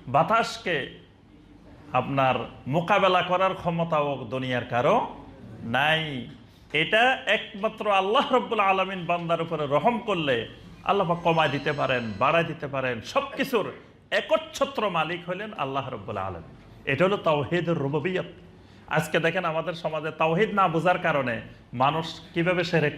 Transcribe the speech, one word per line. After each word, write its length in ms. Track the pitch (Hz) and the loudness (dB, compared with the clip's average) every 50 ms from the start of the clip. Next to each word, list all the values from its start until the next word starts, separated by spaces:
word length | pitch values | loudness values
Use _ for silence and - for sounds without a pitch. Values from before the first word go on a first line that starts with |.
| - - | -6 0
বাতাসকে 920 | 123 143 165 170 214 226 226 226 - - - - 170 143 123 - - - - - - - - - - - - - - - - - - - - - - | 2 2 4 4 4 2 2 0 -4 -6 -4 -4 -2 -2 -4 -6 -10 -16 -20 -20 -20 -20 -20 -20 -20 -20 -20 -20 -20 -20 -20 -20 -20 -20 -10 -4 -2
আপনার 420 | 127 127 135 139 139 135 131 123 120 113 - - - - | -2 0 0 0 2 2 2 2 0 -2 -8 -12 -12 -8
মোকাবেলা 560 | 123 135 170 170 170 214 196 190 190 180 180 175 | -4 -2 0 2 2 4 4 6 4 4 4 2
করার 320 | 165 180 180 190 190 185 | 2 2 2 2 2 0
ক্ষমতাও 720 | 180 - 170 170 170 170 165 165 151 147 143 139 127 123 110 | -2 -2 -2 -2 -2 0 0 0 0 0 0 -2 -4 -6 -6
দুনিয়ার 340 | 113 127 131 127 127 123 120 | -6 -4 -4 -2 -2 -2 -2
কারো 420 | - 123 117 123 151 202 254 - - - - - - - - - - - - - | -2 0 2 4 4 4 2 2 -2 -6 -12 -16 -18 -18 -18 -18 -18 -16 -12 -6
নাই। 680 | 117 117 127 139 151 160 160 160 151 143 127 113 - 143 - - - - - - - - | -2 0 2 2 4 2 2 0 -4 -6 -8 -10 -12 -14 -18 -20 -20 -20 -20 -12 -4 -2
এটা 420 | 147 156 156 214 220 233 254 269 262 - | 0 0 2 4 4 4 4 2 0 0
একমাত্র 640 | - 202 220 214 - - 202 196 220 214 - 214 214 | 0 0 0 -2 -6 -8 -4 -4 -4 -4 -4 0 2
আল্লাহ 440 | 202 190 190 190 214 262 262 - 262 | 2 2 2 2 2 2 2 2 2
রব্বুল 260 | 247 202 185 226 214 | 0 2 0 0 2
আলামিন 440 | 202 196 190 190 185 190 196 185 170 | 2 2 2 2 0 -2 -4 -4 -2
বান্দার 380 | 156 175 175 170 165 170 165 165 | -2 -2 -2 0 0 0 0 0
উপরে 240 | 165 170 151 151 | -2 -4 -4 -2
রহম 320 | 135 139 147 139 233 240 220 | 0 2 2 4 2 2 2
করলে 500 | - 214 202 175 156 143 127 117 107 - - - - - - - - | 0 -2 -2 0 0 0 0 0 -2 -4 -10 -16 -20 -20 -18 -6 -2
আল্লাহ 240 | - 185 202 196 165 | 0 0 2 2 0
পাক 100 | 175 170 - | 0 0 2
কমায় 260 | 170 165 165 156 151 | 2 4 4 4 2
দিতে 240 | 131 143 - 160 151 | 0 0 -2 -2 -2
পারেন, 400 | 143 139 131 131 123 117 110 104 92 | 0 0 0 0 0 -2 -4 -2 0
বাড়ায় 260 | 123 139 160 170 170 | 2 2 4 2 2
দিতে 220 | 165 151 - - | 0 -4 -8 -8
পারেন। 340 | 135 135 135 131 127 123 113 | -6 -4 -4 -2 -2 -4 -4
সব 220 | - - - 277 277 277 - | -6 -4 -2 -2 -2 -2 -2
কিছুর 360 | - 269 - - 214 180 131 - - - - - - - - | -4 -2 0 0 0 -2 -2 -6 -12 -16 -20 -20 -20 -8 -4
একচ্ছত্র 800 | - 202 - - 311 311 320 - - - 277 277 269 - 214 202 | -2 -2 0 2 0 0 0 -4 -6 -4 -2 -2 -2 -2 -2 0
মালিক 380 | 180 165 156 156 175 175 175 170 | 0 0 0 -2 -2 -6 -6 -6
হলেন 240 | 180 185 214 220 208 | -8 -6 -8 -8 -6
আল্লাহ 360 | - 147 135 135 139 123 131 | -6 -4 -2 -2 -4 -4 -4
রব্বুল 280 | 127 113 98 110 107 | -6 -10 -8 -6 -6
আলামিন। 400 | 101 95 92 92 85 85 - - - - - - - - | -6 -6 -6 -6 -10 -12 -16 -18 -20 -20 -20 -20 -8 -4
এটা 200 | - 139 131 170 | -2 0 2 2
হলো 120 | 190 202 | 2 2
তাওহীদুর 600 | 196 - 165 156 147 143 - 165 175 170 170 170 165 | 2 2 2 2 2 2 0 0 0 0 0 0 0
রুবুবিয়্যাত। 480 | 139 139 143 156 135 185 185 175 - - - - - - - - - - - - - - | 0 -2 -2 -2 -2 -2 -2 -4 -4 -6 -10 -20 -20 -20 -20 -20 -20 -20 -20 -20 -8 -2
আজকে 320 | - 156 165 165 - 170 | -2 -2 0 0 0 0
দেখেন 240 | 165 165 165 185 180 | 0 0 0 0 -2
আমাদের 280 | 170 156 160 160 175 170 | -2 -2 -2 -4 -4 -6
সমাজে 380 | 165 - 165 156 156 151 160 | -6 -6 -6 -4 -4 -6 -6
তাওহীদ 440 | 156 - 165 160 165 170 220 214 208 | -2 0 2 2 4 4 2 2 4
না 140 | 202 190 180 | 4 4 4
বোঝার 300 | 160 165 151 180 180 180 | 4 4 4 4 4 4
কারণে 420 | - 170 151 143 131 123 117 110 110 - - - - - - | 2 2 2 2 0 0 -2 -4 -6 -10 -16 -20 -16 -8 0
মানুষ 480 | 123 131 143 151 160 165 - - - - - - | 2 2 4 4 2 -2 -6 -8 -14 -16 -6 -2
কিভাবে 300 | - 165 180 180 175 170 | 0 0 2 2 2 0
শিরক 280 | 170 - 160 151 147 147 | 2 2 2 2 2 0